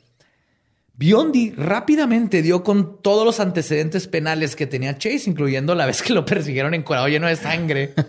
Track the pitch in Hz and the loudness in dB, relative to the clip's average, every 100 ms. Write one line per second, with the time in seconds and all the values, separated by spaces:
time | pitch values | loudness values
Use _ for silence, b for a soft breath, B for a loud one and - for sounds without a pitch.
0 | _ _ _ _ _ _ _ _ _ - | _ _ _ _ _ _ _ _ _ -2
1 | 151 220 320 247 226 143 147 208 - 302 | 4 6 4 2 0 -2 -2 -2 2 2
2 | 277 226 226 185 160 175 185 202 165 - | 4 2 2 0 2 2 2 2 0 -2
3 | 202 208 226 226 190 175 - 151 160 185 | 2 4 2 2 -2 -2 -2 -2 -2 -4
4 | 180 165 156 156 156 - 143 135 135 139 | -4 -4 -2 -2 -2 -4 -6 -4 -4 -4
5 | - 285 214 151 143 135 143 175 139 123 | -4 -2 -2 -2 0 0 0 0 0 -2
6 | - 220 - 214 147 131 139 165 - 135 | 0 0 0 -2 -2 -2 -2 -2 -2 -2
7 | 135 151 170 165 147 165 165 139 139 139 | 0 0 0 -2 -2 -4 -2 -2 -2 -2